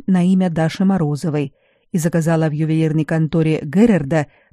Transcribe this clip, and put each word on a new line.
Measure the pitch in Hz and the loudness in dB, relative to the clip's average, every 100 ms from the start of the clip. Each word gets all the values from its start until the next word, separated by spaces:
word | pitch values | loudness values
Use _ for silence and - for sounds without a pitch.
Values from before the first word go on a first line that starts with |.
| - | -2
на | 185 | 2
имя | 180 190 185 | 2 2 0
Даши | 160 160 - | 0 -2 0
Морозовой | 190 190 151 143 170 147 139 - _ _ _ | 0 0 -2 -2 -4 -4 -6 -10 _ _ _
и | 175 | -4
заказала | 160 170 160 160 160 | 0 0 0 0 0
в | |
ювелирной | 151 156 160 160 156 | -2 -2 0 0 0
конторе | 151 160 156 165 156 156 | -2 -2 0 0 0 -2
Геррерда | 156 185 240 180 135 160 143 _ _ | -2 2 4 2 0 -2 -4 _ _